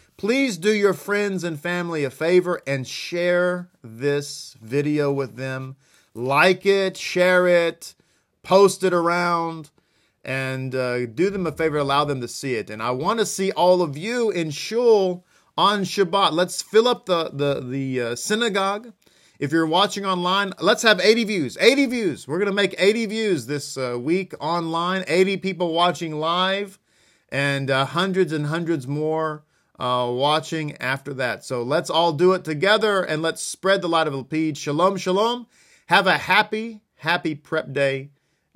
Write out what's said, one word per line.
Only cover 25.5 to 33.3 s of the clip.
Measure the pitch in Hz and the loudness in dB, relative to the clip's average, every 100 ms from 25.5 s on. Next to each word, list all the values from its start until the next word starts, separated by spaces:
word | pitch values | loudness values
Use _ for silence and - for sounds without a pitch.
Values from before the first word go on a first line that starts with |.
| 170 175 | -4 -2
watching | 165 175 151 165 151 | 2 2 0 -6 -4
live, | 160 175 185 196 202 190 _ _ _ _ - | -2 0 0 -2 -6 -14 _ _ _ _ -10
and, | 135 143 139 135 | -2 -2 0 0
uh, | 135 135 | 0 0
hundreds | 170 196 185 180 | 0 0 2 0
and | 156 147 | 0 -2
hundreds | 160 170 165 127 | -2 -2 -4 -2
more, | 143 151 156 156 151 _ _ _ - | -4 -2 -2 -2 -6 _ _ _ -6
uh, | 127 127 123 | -2 0 0
watching | 123 143 151 147 160 151 143 | 0 2 2 -2 -6 -6 -6
after | 127 135 143 | -4 -4 -6
that. | 131 123 101 - | -4 -4 -4 -6
So | 127 | -4
let's | 120 151 139 | -2 -2 0
all | 160 170 | 2 2
do | 147 180 | 4 4
it | 185 | 4
together, | - 151 185 220 214 196 | 0 -2 2 4 2 0
and | 175 151 | -2 -2
let's | 160 | -4